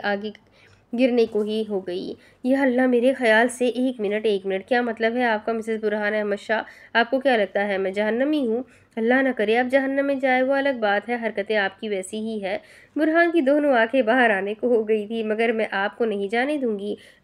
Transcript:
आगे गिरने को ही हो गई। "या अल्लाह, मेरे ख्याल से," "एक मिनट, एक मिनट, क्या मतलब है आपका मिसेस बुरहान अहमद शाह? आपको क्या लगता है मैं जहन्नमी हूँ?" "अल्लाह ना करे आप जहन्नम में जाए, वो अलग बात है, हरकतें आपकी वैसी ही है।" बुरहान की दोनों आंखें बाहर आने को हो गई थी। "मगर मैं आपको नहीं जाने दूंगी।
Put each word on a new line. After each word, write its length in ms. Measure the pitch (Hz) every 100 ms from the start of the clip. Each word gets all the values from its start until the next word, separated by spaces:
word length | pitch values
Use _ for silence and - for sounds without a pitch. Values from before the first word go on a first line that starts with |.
| 202
आगे 260 | 202 214 - _ _ _ _ _
गिरने 320 | 240 254 240 220
को 160 | 208
ही 180 | 214 220
हो 160 | 214 196
गई। 340 | 190 180 - 233 - _ 254
"या 160 | 269
अल्लाह, 260 | 277 247 254
मेरे 260 | 240 247
ख्याल 340 | 262 233 220 240
से," 180 | - 247
"एक 320 | 233 262 247
मिनट, 240 | 202 214 220
एक 200 | 202 196
मिनट, 200 | 190 190
क्या 140 | 240
मतलब 340 | 247 220 226 240
है 80 | 240
आपका 280 | 214 226
मिसेस 260 | 226 220 220
बुरहान 320 | 214 208 208
अहमद 240 | 214 208 202
शाह? 640 | - 220 - - - 226
आपको 200 | 233 269
क्या 160 | 269 233
लगता 260 | 190 202
है 160 | 208 190
मैं 160 | 190
जहन्नमी 500 | 190 214 226 277 302 240
हूँ?" 180 | 226 262 _ _ -
"अल्लाह 240 | 226 262
ना 100 | 269
करे 220 | 247 208 233
आप 120 | 254
जहन्नम 380 | 269 269 269 277
में 140 | 277
जाए, 220 | 262 254
वो 120 | 262
अलग 260 | 277 277 254
बात 280 | 208 202 202
है, 100 | 240
हरकतें 360 | 226 214 196 214
आपकी 320 | 196 - 220
वैसी 300 | 196 185 214
ही 180 | 220 214
है।" 200 | 196 196 - - - 285
बुरहान 360 | 311 330 339
की 100 | 330
दोनों 300 | 262 294 294 247
आंखें 300 | 226 269 220
बाहर 260 | 262 233
आने 220 | 196 196
को 160 | 214 247
हो 140 | 233
गई 220 | 214 220 208
थी। 180 | 226 220
"मगर 260 | 214 233
मैं 160 | 220 208 196
आपको 300 | 208 - 233
नहीं 220 | 202 196
जाने 280 | 233 269 302
दूंगी। 400 | 247 202 208 202 - _